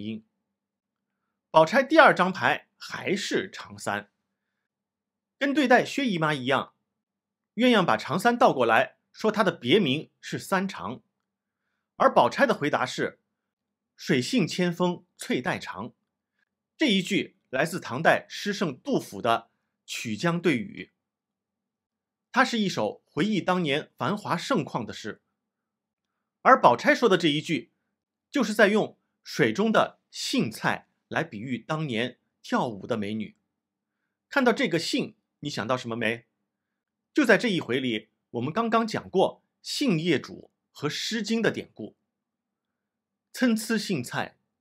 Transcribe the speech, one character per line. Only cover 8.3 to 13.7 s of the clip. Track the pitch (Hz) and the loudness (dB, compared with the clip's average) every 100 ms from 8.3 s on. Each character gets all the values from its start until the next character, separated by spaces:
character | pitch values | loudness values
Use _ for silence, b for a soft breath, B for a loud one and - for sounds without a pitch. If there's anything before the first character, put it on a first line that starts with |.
| 240 | 4
倒 | 254 | 2
过 | 139 117 | 4 4
来， | 113 135 - _ | 4 2 -4 _
说 | - 220 | -4 -2
她 | 208 | 0
的 | 202 | 0
别 | - 120 190 | 0 2 2
名 | 160 127 - _ | 2 -2 -6 _
是 | - 143 | -10 -10
三 | - 185 190 | -4 -4 -4
长， | - 90 127 _ _ _ _ _ _ _ _ _ _ | -8 -12 -12 _ _ _ _ _ _ _ _ _ _
而 | 262 | 4
宝 | 262 120 | 6 4
钗 | - 247 | 4 0
的 | |
回 | 202 143 | 2 0
答 | 120 | -2
是 | 127 - 120 - _ _ _ _ _ | -2 -4 -6 -6 _ _ _ _ _